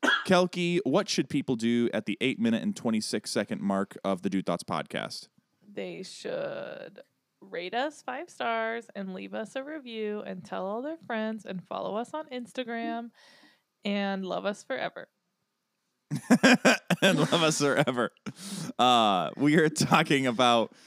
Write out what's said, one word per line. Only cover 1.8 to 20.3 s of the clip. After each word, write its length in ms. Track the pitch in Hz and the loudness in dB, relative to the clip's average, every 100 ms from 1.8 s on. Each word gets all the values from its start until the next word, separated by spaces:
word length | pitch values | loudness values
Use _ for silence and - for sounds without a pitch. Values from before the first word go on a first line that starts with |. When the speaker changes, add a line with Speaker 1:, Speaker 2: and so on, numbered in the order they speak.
| 120 | 2
Speaker 1:
at 100 | 107 | -2
the 140 | 107 - | -4 -2
eight 180 | 127 - | -2 0
minute 240 | 113 113 | 0 0
and 140 | 104 101 | -2 -4
twenty-six 540 | 117 110 - 113 - | -2 -2 -2 -6 -4
second 320 | 117 104 107 | -4 -4 -4
mark 340 | 101 98 98 - | -2 -2 -2 -4
of 160 | 98 92 | -4 -2
the 60 | 95 | -2
Dude 140 | 95 | -2
Thoughts 200 | 90 87 | -2 -4
podcast? 640 | - 82 - - 52 - - _ _ _ 208 | -4 -6 -4 -8 -8 -12 -16 _ _ _ -16
Speaker 2:
They 300 | 202 185 170 | -12 -10 -10
should 1000 | 185 - - 175 143 - - - - - - _ _ _ | -14 -12 -8 -6 -6 -8 -12 -14 -16 -20 -20 _ _ _
rate 340 | 196 170 180 | -12 -10 -6
us 280 | 233 302 302 | -4 -4 -6
five 260 | - 254 349 | -10 -10 -12
stars 600 | - 240 226 226 233 220 | -6 -4 -2 -2 -6 -8
and 200 | 202 190 | -10 -10
leave 180 | 185 196 | -10 -8
us 220 | 208 214 269 | -8 -8 -8
a 80 | |
review 580 | 277 311 247 220 208 208 - | -8 -12 -10 -6 -6 -6 -8
and 180 | 190 | -12
tell 220 | - 190 190 | -8 -8 -6
all 160 | 220 | -6
their 160 | 285 330 - | -8 -10 -6
friends 400 | 226 220 220 - | -4 -4 -6 -8
and 180 | 185 | -10
follow 320 | - - - 208 | -8 -8 -4 -6
us 140 | 240 | -6
on 140 | 311 302 | -8 -8
Instagram 840 | 254 226 - 240 233 226 233 233 - - - _ _ _ _ | -10 -8 -8 -6 -6 -6 -6 -10 -16 -20 -20 _ _ _ _
and 400 | 202 202 196 196 | -4 -2 -2 -4
love 200 | 185 175 | -4 -2
us 200 | 190 208 | -2 -6
forever. 420 | - 262 - - - _ _ _ _ _ _ _ _ _ _ | -8 -6 -6 -8 -16 _ _ _ _ _ _ _ _ _ _
Speaker 1:
<laughs> 60 | - - 254 262 247 262 202 - - | -8 4 6 8 6 6 4 2 2
And 160 | 190 156 | 4 4
love 240 | 160 170 | 4 4
us 180 | 156 151 | 4 4
forever. 500 | 143 131 147 120 113 - - - 196 185 - - | 4 4 2 0 -2 -4 -14 -14 -12 -10 -8 2
Uh, 520 | 123 120 107 92 78 - | 6 6 6 4 0 0
we 200 | 147 156 | 4 6
are 120 | 156 | 4
talking 580 | 156 - 165 160 139 | 2 4 4 4 2
about 460 | 131 | 2